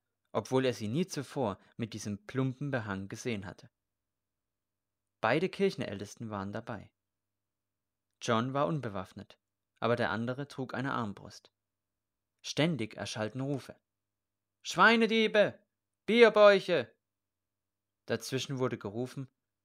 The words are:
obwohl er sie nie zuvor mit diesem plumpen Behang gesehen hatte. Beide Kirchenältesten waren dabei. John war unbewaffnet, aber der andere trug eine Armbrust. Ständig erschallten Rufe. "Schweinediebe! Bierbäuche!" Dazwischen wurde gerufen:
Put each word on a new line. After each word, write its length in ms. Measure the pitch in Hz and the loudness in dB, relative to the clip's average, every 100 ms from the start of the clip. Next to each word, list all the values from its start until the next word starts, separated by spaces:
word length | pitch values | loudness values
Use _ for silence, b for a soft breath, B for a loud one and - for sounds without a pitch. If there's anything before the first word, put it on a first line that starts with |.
| _ _ _ | _ _ _
obwohl 340 | - 101 131 131 | -6 -2 0 0
er 80 | |
sie 140 | 117 107 | -2 -4
nie 180 | 127 185 | -2 -2
zuvor 540 | - 131 - 120 - b - | -6 -8 -4 -4 -4 b -10
mit 160 | 113 | -10
diesem 320 | 110 107 101 - | -8 -8 -8 -6
plumpen 460 | 127 131 127 147 | -4 -2 -4 -6
Behang 380 | 131 107 95 98 | -4 -4 -6 -8
gesehen 360 | 117 131 107 98 | -10 -6 -6 -8
hatte. 240 | - - _ _ _ _ _ _ _ _ _ _ _ _ _ _ _ | -14 -20 _ _ _ _ _ _ _ _ _ _ _ _ _ _ _
Beide 300 | 110 143 185 | 0 2 0
Kirchenältesten 800 | - 196 - - 101 101 - 117 | 0 -2 -2 -6 -8 -10 -12 -10
waren 220 | 104 98 | -8 -8
dabei. 400 | 110 117 110 92 _ _ _ _ _ _ _ _ _ _ _ _ _ | -8 -10 -12 -16 _ _ _ _ _ _ _ _ _ _ _ _ _
John 320 | - 113 123 | -2 0 0
war 140 | 135 151 | -2 -2
unbewaffnet, 720 | 160 120 98 92 - - - _ _ _ _ | -2 -6 -8 -10 -14 -20 -20 _ _ _ _
aber 160 | 113 117 | -2 0
der 140 | 110 | 0
andere 380 | 104 117 127 143 | -2 -4 -6 -10
trug 260 | - 127 | -10 -8
eine 200 | 110 131 | -6 -4
Armbrust. 580 | 120 110 98 - - - _ _ _ _ _ _ _ _ _ | -4 -6 -8 -16 -20 -20 _ _ _ _ _ _ _ _ _
Ständig 540 | - - 160 147 107 - | -8 -2 -2 -2 -6 -8
erschallten 460 | 101 - 107 127 | -10 -6 -6 -6
Rufe. 340 | 135 139 - - _ _ _ _ _ _ _ _ | -6 -6 -8 -18 _ _ _ _ _ _ _ _
"Schweinediebe! 960 | - - 202 226 226 226 214 214 180 - _ _ _ _ - | -6 6 6 6 4 2 4 4 2 0 _ _ _ _ 0
Bierbäuche!" 840 | 226 226 214 208 196 190 165 117 _ _ _ _ _ _ _ _ _ _ _ - | 8 8 10 10 8 4 0 0 _ _ _ _ _ _ _ _ _ _ _ -8
Dazwischen 520 | 113 - 131 - 135 | -6 -4 -6 -4 -4
wurde 200 | 127 117 | -4 -4
gerufen: 500 | 104 107 127 - 135 _ _ _ | -8 -8 -8 -8 -14 _ _ _